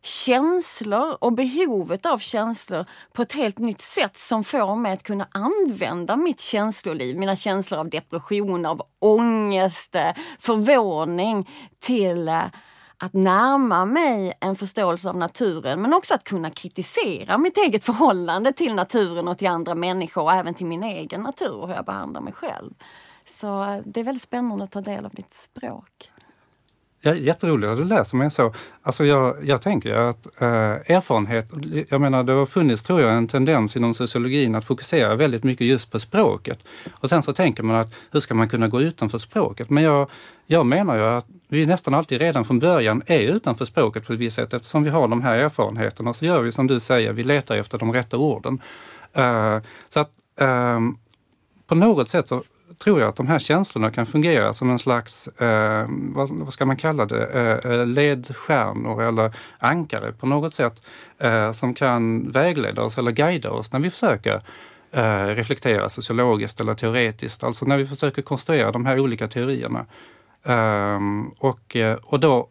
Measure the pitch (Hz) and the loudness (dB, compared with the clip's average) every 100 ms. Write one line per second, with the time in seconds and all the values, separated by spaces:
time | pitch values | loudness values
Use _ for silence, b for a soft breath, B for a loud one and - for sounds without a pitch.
0 | - - - 247 311 359 339 - 214 208 | -6 -4 2 2 2 0 -2 -8 -2 -2
1 | 311 - 240 226 262 285 359 208 151 175 | -2 0 0 0 -2 0 0 0 -2 -4
2 | 339 240 - 226 226 226 - 170 185 B | -2 -2 -2 -4 -4 -6 -6 -8 -8 B
3 | B - 233 285 226 196 226 196 - - | B -6 -4 -2 -4 -2 -6 -6 -6 -2
4 | 226 - - 220 202 277 196 214 220 190 | -2 -4 -4 -4 -2 -2 -2 -2 -4 -4
5 | - 202 190 196 226 415 339 202 156 175 | -6 -6 -6 -4 -2 0 0 -2 -4 -4
6 | 170 233 349 254 - 214 214 202 185 156 | -2 -2 -2 -4 -4 -2 -2 -4 -8 -6
7 | 127 139 196 190 214 190 190 160 156 151 | -6 -4 -2 -2 -2 -2 -2 -6 -4 -8
8 | - 170 - 208 202 180 160 160 - _ | -8 -12 -4 -4 -2 -2 -2 -6 -10 _
9 | 214 214 233 220 208 190 190 - - 180 | 4 4 4 2 0 2 0 -2 -4 -2
10 | 156 175 339 B - 220 214 269 208 156 | -2 -4 -14 B -2 2 4 4 4 -2
11 | 165 175 208 208 185 B B _ - 254 | -2 -2 -2 -2 -6 B B _ -2 0
12 | 190 175 160 165 185 B B B B B | 2 0 -2 -2 -4 B B B B B
13 | 185 190 190 190 254 277 247 175 190 294 | -4 2 4 6 4 4 4 2 2 2
14 | 311 220 185 - 190 190 196 - 185 170 | 2 0 -4 -4 -6 -4 -6 -2 0 0
15 | 185 180 170 - 220 160 131 147 226 349 | -4 -4 -6 -2 -4 -2 -4 -2 2 0
16 | - 302 - 190 160 - 180 - 180 - | 0 -4 -2 -6 -6 -10 -14 -10 -6 -4
17 | 311 151 95 208 349 381 359 208 - 226 | -4 -6 -2 0 2 2 2 2 -2 4
18 | 294 185 170 180 247 269 320 208 180 240 | 4 4 0 0 0 0 -2 0 0 0
19 | 190 170 175 - 196 170 170 165 175 185 | 0 -2 -4 -2 -2 -2 -4 -4 -2 -2
20 | 165 185 156 185 165 175 175 165 220 175 | -4 -2 2 2 0 -6 -6 -6 -6 -8
21 | 151 180 233 - 285 110 175 180 - 98 | -10 -8 -8 -6 -8 -6 -10 -8 -8 -8
22 | 73 - 87 - - - - - B B | -8 -10 -12 -10 -12 -12 -16 -20 B B
23 | B B - - 208 196 196 202 208 226 | B B -20 -12 -8 -4 -4 -6 -8 -6
24 | 233 262 - 247 247 202 196 202 196 202 | -6 -8 -8 -6 -4 -6 -8 -8 -8 -10
25 | - - 190 - - - 117 - _ _ | -10 -16 -20 -20 -20 -14 -14 -14 _ _
26 | - b b b b b _ _ _ _ | -20 b b b b b _ _ _ _
27 | 147 165 139 165 175 139 104 113 175 208 | 0 2 0 0 0 0 0 -2 2 2
28 | 104 127 147 - 117 B B B - - | 2 0 0 2 0 B B B -6 2
29 | 147 143 131 147 147 135 202 180 110 110 | 4 4 2 0 -2 0 0 -2 0 0
30 | 120 117 - - 123 117 107 110 - 180 | 0 -2 -14 -2 0 2 2 -2 2 2
31 | - 117 101 117 113 151 151 156 151 139 | 2 0 0 -4 -4 -10 -6 -6 -2 2
32 | 143 131 123 135 135 196 156 110 - 180 | 4 2 4 2 2 2 2 2 2 4
33 | 120 113 117 135 131 147 107 127 117 113 | 4 4 2 2 2 2 2 0 0 0
34 | 120 123 123 143 127 113 - 131 - 160 | -2 -2 0 0 0 0 -2 -6 0 2
35 | 107 113 151 117 131 123 120 123 - 113 | 2 4 2 2 0 2 2 2 0 -8
36 | - 202 185 101 - 123 B B B B | -2 2 2 2 -6 -12 B B B B
37 | 131 170 143 139 175 110 110 113 113 B | 2 2 2 0 0 2 0 2 0 B
38 | B 151 - 113 113 117 113 123 156 - | B -2 0 0 2 2 0 2 0 0
39 | 113 117 - 220 180 - 113 147 156 143 | -4 -4 -4 -2 -2 -4 0 4 4 4
40 | 139 B B B - 165 120 160 202 131 | 2 B B B 2 4 4 2 2 2
41 | 113 120 117 - _ 147 156 180 - 139 | 2 0 -4 -20 _ 0 2 2 2 0
42 | - 123 165 143 110 123 160 170 110 113 | 0 0 0 0 0 2 4 4 2 0
43 | - 160 110 202 147 117 123 - 113 113 | 2 2 4 0 -2 -4 -2 0 0 0
44 | 110 117 117 110 117 123 - 156 147 156 | -6 -4 -4 -4 -4 -6 -2 0 2 2
45 | 120 117 127 113 151 151 104 110 110 - | 2 2 2 2 2 0 -2 0 -4 -4
46 | 117 117 160 170 117 113 131 123 - 127 | -6 -2 0 2 2 0 2 2 2 2
47 | 110 107 123 143 - 107 104 113 113 123 | 2 -2 0 0 0 -4 -2 -4 0 0
48 | 113 123 151 104 120 131 B B B B | -2 0 0 0 -4 -6 B B B B
49 | B - 123 117 110 107 B B B 151 | B 0 2 2 2 0 B B B -2
50 | 151 _ _ - 135 123 123 117 117 120 | -2 _ _ 0 2 2 0 0 0 -4
51 | _ _ _ _ _ _ - 165 220 170 | _ _ _ _ _ _ 0 4 6 4
52 | 120 175 - 127 - _ _ - 208 175 | 2 -2 0 -4 -6 _ _ -2 2 4
53 | 110 - 123 160 - 160 - 113 110 120 | 4 0 0 0 2 0 0 0 -2 0
54 | 117 151 170 139 104 107 123 123 - 120 | 0 2 4 4 2 2 0 2 2 0
55 | 113 - - - 120 107 107 107 110 - | -2 -10 -12 -2 2 4 2 0 -2 -4
56 | - 139 139 151 143 - 135 135 160 151 | -4 -2 -4 -4 -8 -2 0 0 0 0
57 | 104 117 113 131 117 110 123 120 120 131 | 0 -2 -2 0 2 0 0 0 2 2
58 | 147 131 117 131 - 143 104 107 117 110 | 2 0 -6 -12 0 0 2 -4 -4 -2
59 | 113 113 110 110 B B 120 165 156 110 | 0 2 0 -2 B B 0 0 -2 -6
60 | 107 110 127 143 156 - 120 113 B B | -8 -6 -2 -2 -2 -2 -2 -4 B B
61 | B _ 123 113 107 113 123 117 135 120 | B _ 0 2 0 -2 -4 0 2 2
62 | 113 113 131 131 170 151 104 104 113 113 | 2 0 0 0 2 0 -2 -2 -4 -2
63 | 120 117 156 175 113 113 110 131 170 - | -2 0 0 0 -4 -6 -4 -4 -4 0
64 | 220 107 110 101 B B B B B - | 0 0 -2 -4 B B B B B 0
65 | 110 101 98 107 110 143 127 104 104 - | 0 2 0 -2 -4 -2 0 0 0 -6
66 | - 117 123 107 110 - 110 107 113 120 | -4 0 2 2 -2 -4 -4 -2 -2 0
67 | 117 113 117 - 120 117 135 139 135 139 | -2 -4 -10 -6 -6 -2 0 0 0 -2
68 | 147 139 - 135 - 156 110 120 123 131 | -2 -4 -6 -6 0 0 2 0 0 0
69 | 139 117 110 123 127 131 120 117 117 B | 0 -2 -4 -4 -2 -4 -4 -6 -8 B
70 | B B B B - 120 110 104 101 101 | B B B B 0 2 2 2 0 -2
71 | 101 104 127 - 135 123 _ 120 110 117 | -2 -4 -6 -2 -2 -2 _ 0 0 -2
72 | - 139 160 127 120 | -2 2 4 4 0